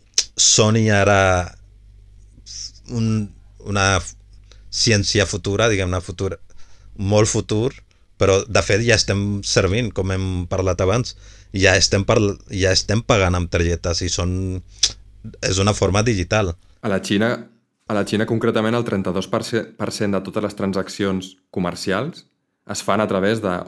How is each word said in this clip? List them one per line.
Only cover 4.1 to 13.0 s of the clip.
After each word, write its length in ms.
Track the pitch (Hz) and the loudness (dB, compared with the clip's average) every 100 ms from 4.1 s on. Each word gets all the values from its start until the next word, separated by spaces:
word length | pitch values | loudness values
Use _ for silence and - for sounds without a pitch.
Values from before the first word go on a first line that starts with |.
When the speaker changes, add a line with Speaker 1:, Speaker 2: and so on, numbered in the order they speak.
| - - - - - - | -12 -20 -20 -20 -20 -12
Speaker 1:
ciència 540 | - - 104 98 101 98 | -4 2 2 2 2 0
futura, 400 | 98 101 101 113 | -2 -4 0 2
diguem-ne, 300 | 98 92 92 | 2 -2 -4
futur, 320 | - 87 95 - - - - - - - | -6 -6 -6 -8 -12 -18 -18 -20 -20 -6
molt 320 | 98 104 107 | 2 4 4
futur, 460 | 110 - 107 123 - - _ _ - | 2 -2 -2 -2 -4 -14 _ _ 0
però 220 | 95 95 - | 4 4 2
de 140 | 98 | 0
fet 180 | 95 104 117 | 2 2 4
ja 100 | 107 | 2
estem 460 | - 101 101 101 | 2 0 -2 -4
servint, 480 | - 117 92 107 117 | -2 2 2 0 -2
com 180 | - 95 | -4 -2
hem 120 | 95 95 90 87 | -2 -2 -4 -4
parlat 320 | 92 92 90 | -2 0 0
abans, 320 | 92 117 120 - - - - | 2 0 -2 -10 -20 -20 -10
ja 240 | 98 95 92 | 0 4 4
estem 300 | - 101 95 | 2 0 2
par-, 160 | 113 101 - - | 2 0 -2 -8
ja 240 | 101 92 | -2 0
estem 320 | 90 - 104 | 0 0 -2